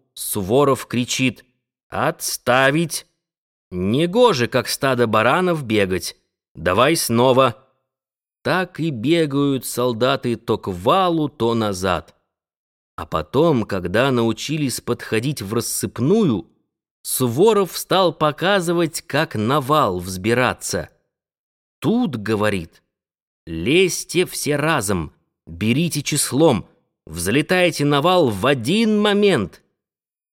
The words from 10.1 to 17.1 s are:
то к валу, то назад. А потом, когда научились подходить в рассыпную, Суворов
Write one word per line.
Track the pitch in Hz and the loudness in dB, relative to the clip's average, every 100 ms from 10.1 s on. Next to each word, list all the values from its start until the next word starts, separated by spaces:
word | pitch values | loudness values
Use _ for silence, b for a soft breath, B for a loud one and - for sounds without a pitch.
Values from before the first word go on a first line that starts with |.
| 135 123 113 | 0 -2 -4
то | - 107 | -2 -4
к | - | -4
валу, | 90 98 180 180 165 151 | -4 0 2 2 0 -2
то | - 113 | -2 -2
назад. | 117 107 92 95 87 - _ _ _ _ _ _ _ _ - | 0 -2 -2 -2 -2 -4 _ _ _ _ _ _ _ _ -16
А | 85 | -6
потом, | 82 78 123 170 135 | -6 -2 0 2 2
когда | 101 98 87 98 143 | -2 -6 -2 0 0
научились | 123 113 110 - 156 143 - | 2 0 -2 -6 -4 -4 -6
подходить | - 120 - 110 123 147 | -6 -6 -2 -2 -2 -4
в | 98 | -4
рассыпную, | 117 110 - 101 - 123 214 196 107 - _ _ _ _ _ | -4 -4 -6 -6 -2 0 2 2 0 -4 _ _ _ _ _
Суворов | - | -10